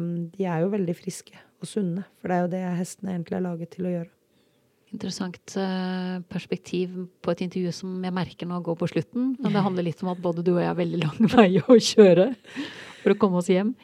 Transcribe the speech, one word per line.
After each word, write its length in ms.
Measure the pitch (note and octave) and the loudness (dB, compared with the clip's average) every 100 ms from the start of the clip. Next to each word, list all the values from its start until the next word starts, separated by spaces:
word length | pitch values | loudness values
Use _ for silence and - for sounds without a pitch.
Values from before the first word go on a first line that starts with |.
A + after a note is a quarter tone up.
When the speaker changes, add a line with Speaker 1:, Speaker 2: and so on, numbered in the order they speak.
| E3+ E3+ E3 F#3 | -4 -6 -6 -6
Speaker 1:
de 140 | F#3 | -4
er 140 | D#3+ F#3+ | 0 0
jo 80 | G#3 | 0
veldig 240 | F3 E3+ | -2 -4
friske 400 | F#3 - - - - _ | -8 -12 -14 -20 -20 _
og 100 | E3+ | -8
sunne, 380 | G#3+ F3+ F3+ - _ | -4 -2 -4 -8 _
for 80 | - | -2
det 80 | F3+ | 0
er 80 | |
jo 80 | F3+ | 0
det 140 | F#3 F3+ F3 | -2 -4 -4
hestene 400 | F#3 - F#3+ F3+ | -6 -8 -8 -6
egentlig 240 | D#3+ F#3+ | -4 -4
er 80 | F3+ | -4
laget 240 | E3 E3+ | -6 -10
til 160 | - F3+ | -6 -4
å 80 | F3 | -4
gjøre. 160 | E3+ _ _ _ _ _ _ _ _ | -6 _ _ _ _ _ _ _ _
Speaker 2:
Interessant, 600 | - F#3+ F3 F#3 - - G3 | -10 -8 -6 -8 -10 -8 -4
eh, 540 | F#3+ F#3 F#3 F#3 F3+ F#3 - | -2 -2 -2 -4 -4 -6 -8
perspektiv 640 | F3 - F#3 - F3+ F3+ F#3 F3+ _ | -10 -6 -8 -4 -4 -2 -6 -12 _
på 120 | F3 | -4
et 80 | E3+ | -2
intervju 300 | F3+ F#3 F3 - | -4 -2 -4 -4
som 200 | F#3+ F#3 F3+ | -8 -6 -4
jeg 80 | F#3 | -4
merker 320 | E3 - F3 | -4 -6 -8
nå 80 | F3+ | -6
går 140 | E3+ E3 | -4 -4
på 80 | F3+ | -2
slutten, 460 | E3 - B3 C4 B3+ | -2 -4 -2 -2 0
men 160 | G#3 | 0
det 120 | G#3 G3 | 2 2
handler 180 | F3+ | 0
litt 160 | F3 - | -2 -4
om 120 | F#3 | -4
at 80 | F3+ | -2
både 220 | F3 E3+ F3 | -4 -2 0
du 60 | |
og 80 | F3 | 2
jeg 80 | E3+ | 0
har 80 | E3+ | -2
veldig 220 | F3 E3+ | -2 -2
lang 260 | D#3 - G#3 | -2 2 6
<laughs> 40 | |
vei 140 | A#3+ F#3 F#3 | 6 6 4
å 160 | - A#3 | 6 6
kjøre 520 | - A3 F#3+ E3+ A#3 B3 - C4 - - - - | 8 8 8 8 4 0 -12 -12 -10 -12 -18 -2
for 100 | - | 0
å 60 | G3+ | 2
komme 220 | G#3 F3+ | 2 2
oss 80 | F3 | 2
hjem. 220 | F#3 G#3+ - | 2 0 -4